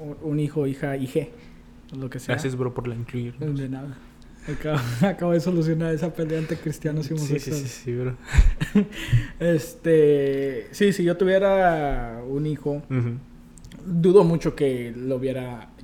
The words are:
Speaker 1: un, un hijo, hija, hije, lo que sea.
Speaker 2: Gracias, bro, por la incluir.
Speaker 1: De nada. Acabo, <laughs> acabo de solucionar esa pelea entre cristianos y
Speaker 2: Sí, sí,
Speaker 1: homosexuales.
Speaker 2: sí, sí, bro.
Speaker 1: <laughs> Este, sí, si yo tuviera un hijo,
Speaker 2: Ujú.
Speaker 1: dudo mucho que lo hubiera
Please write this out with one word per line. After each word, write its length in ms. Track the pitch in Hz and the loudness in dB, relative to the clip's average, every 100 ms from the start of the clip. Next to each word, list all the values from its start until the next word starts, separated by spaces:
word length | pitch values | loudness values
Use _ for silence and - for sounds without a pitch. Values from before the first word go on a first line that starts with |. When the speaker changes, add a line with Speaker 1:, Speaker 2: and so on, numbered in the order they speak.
Speaker 1:
un, 160 | 151 147 160 | -14 -10 -4
un 80 | 147 | -2
hijo, 260 | 147 156 139 | -2 0 -2
hija, 300 | 135 147 139 | -2 -4 -4
hije, 340 | 131 160 - - - - - - - 135 | -4 -4 -4 -10 -20 -20 -20 -20 -16 -12
lo 140 | 131 | -10
que 80 | 123 | -8
sea. 160 | - | -4
Speaker 2:
Gracias, 220 | 123 135 127 | -4 -2 -2
bro, 180 | 123 | -4
por 140 | 123 123 | -4 -6
la 80 | 117 | -8
incluir. 400 | 117 123 120 127 | -8 -6 -8 -6
Speaker 1:
De 300 | 151 139 135 | -4 -4 -6
nada. 280 | 131 143 131 - - - - - | -8 -10 -14 -18 -20 -20 -16 -10
Acabo, 280 | 147 151 147 120 120 | -6 -4 -2 -2 0
<laughs> 40 | 196 | 0
acabo 240 | 196 175 | 2 0
de 80 | 170 | 2
solucionar 540 | 175 175 160 160 165 | 2 0 2 0 0
esa 180 | 160 175 | -2 -2
pelea 280 | 160 160 160 | -4 -4 -2
entre 160 | 160 165 | -4 -4
cristianos 500 | 160 147 156 151 151 | -6 -6 -4 -4 -4
y 40 | |
Speaker 2:
Sí, 40 | 160 | -4
sí, 40 | |
Speaker 1:
homosexuales. 480 | 147 147 - 151 135 | -2 -2 -2 -6 -6
Speaker 2:
sí, 100 | - | -8
sí, 100 | - | -6
bro. 220 | 120 127 123 - - - - - | -4 -4 -6 2 6 6 6 2
Speaker 1:
<laughs> 120 | 202 202 - - 117 - - | 2 0 -4 0 0 0 -2
Este, 1300 | 165 165 - - 165 160 151 143 139 135 139 127 104 | 2 2 0 -4 4 6 8 6 4 0 -2 -4 -10
sí, 200 | - 202 | 2 2
si 120 | - | 4
yo 120 | 175 175 | 2 2
tuviera 1080 | 190 190 196 196 180 165 143 131 120 117 123 | 4 4 4 4 4 2 0 -2 -4 -8 -6
un 180 | 139 151 | -4 -2
hijo, 360 | 143 147 143 147 | -2 -4 -6 -4
Speaker 2:
Ujú. 280 | 131 120 123 - - - - - - 170 | -2 -2 -4 -12 -20 -20 -20 -20 -14 -4
Speaker 1:
dudo 380 | 170 180 190 | 2 6 8
mucho 320 | 170 165 165 - | 6 4 -2 0
que 360 | 143 127 120 117 | 0 0 -4 -8
lo 200 | 127 131 | -4 -2
hubiera 520 | 131 127 127 120 104 - | -2 -4 -6 -10 -16 -12